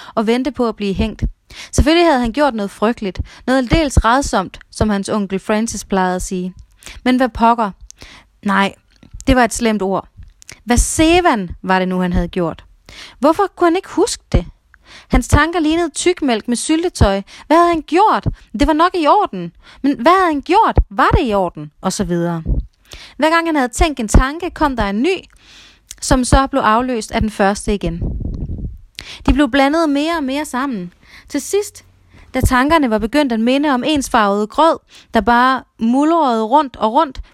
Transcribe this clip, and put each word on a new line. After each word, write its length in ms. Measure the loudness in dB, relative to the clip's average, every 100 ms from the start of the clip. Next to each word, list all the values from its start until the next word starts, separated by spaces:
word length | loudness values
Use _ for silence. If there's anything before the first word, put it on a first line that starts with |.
| -10
og 120 | -4 0
vente 240 | 0 -2
på 180 | -2 -4
at 80 | -2
blive 180 | -4
hængt. 300 | -2 -4 -4 -8 -8 _ -20 -4
Selvfølgelig 340 | 0 2 4 4
havde 140 | 2
han 120 | 0
gjort 220 | 0 0
noget 160 | 0 -6
frygteligt, 500 | -2 -2 -2 -6 -8 -10 -8 -2
noget 120 | 0
aldeles 460 | 2 0 2 2
rædsomt, 540 | 2 2 0 -2 -4 -10 -12
som 200 | -4 -2
hans 180 | -2 -2
onkel 300 | -4 -2 -4
Francis 460 | -2 -2 -2 -6
plejede 320 | -4 -2 0 -2
at 60 |
sige. 320 | -6 -6 -8 -10 -20 _ -20 -6
Men 120 | -2 0
hvad 120 | 0
pokker? 420 | 2 2 2 -2 -6 -20 _ -20 -20 _ _
Nej, 320 | -2 0 0 -4 _ _ -20 -6 0
det 100 | 2
var 80 |
et 100 | 2
slemt 280 | 0 -2 -2
ord. 260 | -2 -4 -6 -16 -20 _ -20 -10
Hvad 120 | -2 0
sevan 760 | 0 2 2 4 2 0 -4 -8
var 160 | -2 0
det 100 | 0
nu, 100 | -2
han 140 | -2
havde 160 | -2 -2
gjort? 360 | -2 -4 -6 -16 _ -20 -20 -20 0
Hvorfor 320 | 0 2 -2 0
kunne 100 | 0
han 60 | 0
ikke 120 | -2
huske 360 | -2 -2 -4 -2
det? 140 | -2 -2 -12 _ _ _ -20 -4
Hans 200 | -4 2
tanker 320 | 2 2 0
lignede 300 | 0 0 -2
tykmælk 540 | -2 -2 0 0 -2 -2
med 80 | -4
syltetøj. 640 | 0 0 0 0 2 0 -6 -10 2
Hvad 100 | 4
havde 120 | 4
han 140 | 2
gjort? 460 | 0 2 4 2 -2 -8 -8 -2
Det 60 | 2
var 60 |
nok 180 | 4 2
i 120 | 2 2
orden. 460 | 2 2 -4 -10 -12 -20 -4
Men 180 | -2 2
hvad 120 | 4
havde 200 | 4 2
han 80 | 0
gjort? 380 | 0 2 4 2 0
Var 180 | 0 2 2
det 100 | 0
i 60 |
orden? 380 | 0 -2 -6 -14 -8
Og 120 | -6
så 120 | -4
videre. 380 | -2 -2 -2 -4 -4 -4 -6 _ _ -20 -16 -2
Hver 140 | 0
gang 180 | 2 0
han 80 | 0
havde 120 | -2
tænkt 320 | 0 -2 -2
en 80 | 2
tanke, 420 | 2 2 -2 -8
kom 260 | -2 -2 -2
der 80 |
en 180 | -2 -2
ny, 140 | -2 -2 -8 _ _ -20 -20 _ -20 -8
som 240 | 0 0
så 220 | 4 2 2
blev 160 | 0
afløst 500 | 2 2 0 -4 -4
af 80 | -2
den 100 | -2
første 440 | 0 0 0 -2
igen. 280 | -4 -4 -4 -6 -6 -8 -8 -8 -8 -12 -14 -20 -20 -18 -6 -2
De 60 |
blev 180 | 2 2
blandet 400 | 2 2 2 0
mere 260 | 0 -2 -4
og 80 |
mere 200 | -4 -6
sammen. 480 | -6 -6 -6 -6 -10 -14 _ -20 -10
Til 120 | -8
sidst, 440 | -4 -4 -4 -10 -20 _ _ -20 -10
da 60 | -2
tankerne 500 | 2 2 4 2 2
var 80 | 0
begyndt 340 | 0 0 0
at 80 | 0
minde 280 | 0 0 0
om 160 | 0 0
ensfarvet 640 | -2 0 2 2 0 0
grød, 300 | 2 2 2 _ -20 -4
der 60 | 0
bare 420 | 2 4 4 0 -4 -4
muldrede 640 | 0 2 2 2 2 0
rundt 340 | 2 0 0 -2
og 160 | 0
rundt, 280 | 2 0 -2 -18